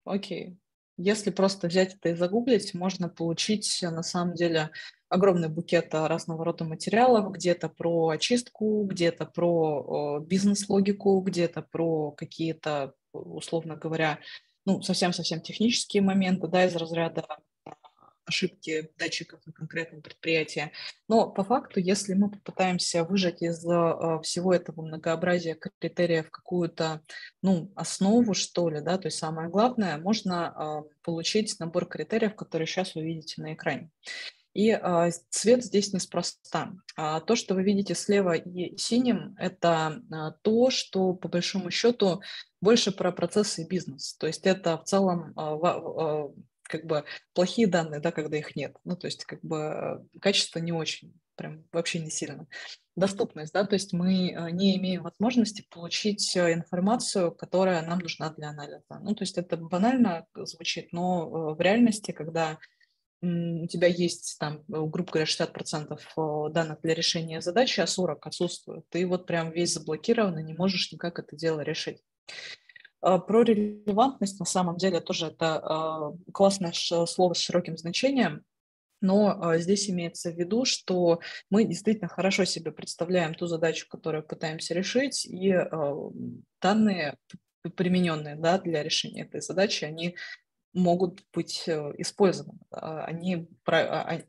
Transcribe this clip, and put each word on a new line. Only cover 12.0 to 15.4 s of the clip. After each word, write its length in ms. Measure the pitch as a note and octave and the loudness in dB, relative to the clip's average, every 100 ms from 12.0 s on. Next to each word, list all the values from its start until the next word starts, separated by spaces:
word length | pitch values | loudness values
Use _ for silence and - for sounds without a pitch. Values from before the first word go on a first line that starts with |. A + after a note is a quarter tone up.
| D3 | -2
какие-то, 840 | D3 D#3+ - D#3+ D#3 D#3 D3 C3+ - _ | -8 -10 -4 -4 -4 -4 -2 -4 -10 _
условно 600 | - F3 D#3+ - E3 D#3+ D#3 | -14 -12 -12 -4 -4 -4 -8
говоря, 440 | D#3+ D#3+ D#3 D3 - - _ _ - | -4 0 0 -2 -10 -20 _ _ 0
ну, 160 | F#3+ | 0
совсем-совсем 600 | - F3+ F3+ F3 E3 E3 | 0 2 2 0 -4 -6